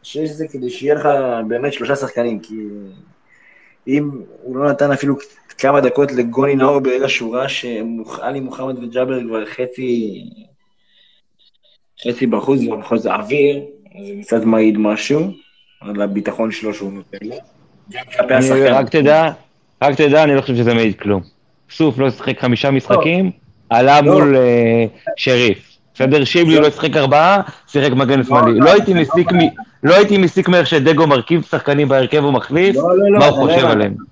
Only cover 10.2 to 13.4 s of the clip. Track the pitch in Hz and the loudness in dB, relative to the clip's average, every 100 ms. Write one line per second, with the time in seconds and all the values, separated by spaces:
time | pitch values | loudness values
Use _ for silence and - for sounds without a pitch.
10.2 | 95 - - _ _ _ _ _ _ _ | -18 -20 -20 _ _ _ _ _ _ _
11.2 | _ _ _ _ _ _ _ _ 120 120 | _ _ _ _ _ _ _ _ -8 -4
12.2 | 127 110 131 135 113 104 - 113 104 98 | -2 -2 0 -2 -2 -6 -4 -4 -2 -6
13.2 | 104 143 | -4 0